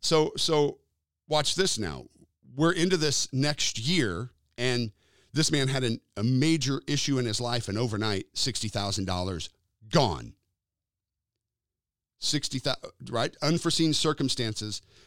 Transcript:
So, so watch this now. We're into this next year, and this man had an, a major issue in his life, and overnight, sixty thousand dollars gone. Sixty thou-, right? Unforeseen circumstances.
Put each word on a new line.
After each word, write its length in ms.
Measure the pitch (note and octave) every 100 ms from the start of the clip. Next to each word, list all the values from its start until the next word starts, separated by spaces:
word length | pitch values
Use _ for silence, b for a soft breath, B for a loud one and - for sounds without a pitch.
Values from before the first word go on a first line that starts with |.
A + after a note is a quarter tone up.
So, 320 | - D#3+ D#3 -
so 420 | E3 D#3 C#3+ - _ _ _ _ _
watch 260 | D3+ C#3+
this 240 | - F#3+ -
now. 280 | F#2+ C2+ - _ - _ - B2+
We're 160 | D#3+
into 240 | F3 F3+ F3+
this 360 | D3+ C3 -
next 460 | C3 D3 D3 - -
year, 520 | A#2 F3+ A2+ E2+ B2 - _ -
and 320 | B2 B2 A2+ b b b b
this 200 | C3+ D#3
man 160 | D3+ C3+
had 160 | C3+
an, 160 | B2 A#2 - -
a 80 |
major 580 | C3 C3 D#3 E3 C3 C#3 -
issue 300 | C#3+ - C3+
in 60 |
his 160 | A#2+ A2+
life, 280 | A#2+ A#2+ G#2+
and 100 | G2+
overnight, 480 | B2 G2+ A2 G2 -
sixty 320 | - - A2 G#2+
thousand 380 | G#2+ G2+ G2
dollars 460 | F#2+ F2+ F#2 F2 - - _ _ A2
gone. 460 | E3 A#2+ C#2 A1+ - _ _ _ _ _ _ _ _ _ _ _ _ _ _ _ _ _ _
Sixty 400 | - D3+ - C3
thou-, 160 | C#3 - - _ B2+
right? 260 | A2+ B2 -
Unforeseen 520 | D3 E3 E3+ - D#3+
circumstances. 920 | D3 D#3+ D3+ C3+ - A2+ G#2+ G#2+ G2+ b b